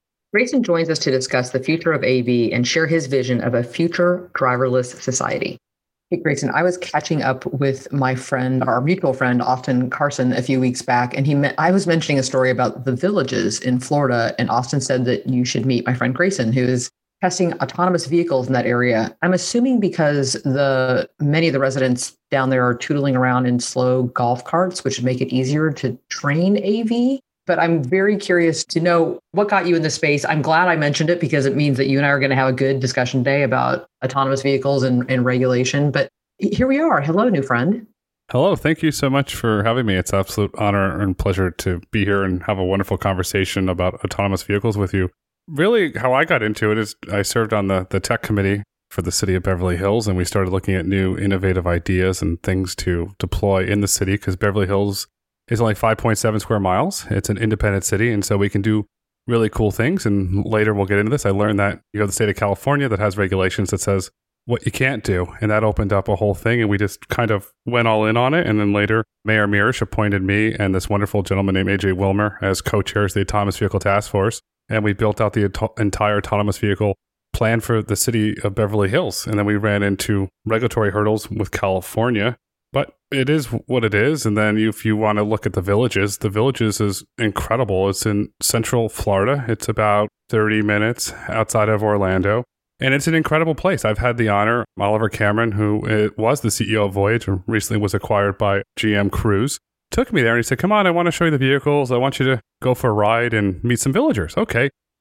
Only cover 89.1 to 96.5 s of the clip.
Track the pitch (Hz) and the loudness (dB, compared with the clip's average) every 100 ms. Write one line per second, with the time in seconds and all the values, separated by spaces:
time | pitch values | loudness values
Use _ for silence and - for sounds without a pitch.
89.1 | 98 107 143 117 110 - 107 107 104 107 | 2 2 0 -2 -4 -2 0 2 2 0
90.1 | - _ 113 107 107 104 104 110 120 - | -4 _ 0 2 2 2 2 0 -2 -8
91.1 | - - 113 110 113 107 107 107 104 95 | -8 -6 -2 0 2 2 2 2 2 2
92.1 | 92 95 113 120 _ _ _ 131 139 165 | 2 2 0 -4 _ _ _ 0 2 2
93.1 | 160 151 156 165 143 185 165 107 104 123 | 0 2 0 0 0 -2 0 -2 0 -2
94.1 | 120 110 101 107 120 110 - 101 107 110 | 0 0 2 2 0 -4 -2 0 0 -2
95.1 | - 104 107 117 101 104 107 120 107 104 | 0 0 2 0 0 0 0 0 0 0
96.1 | - 110 143 113 | 0 0 0 -2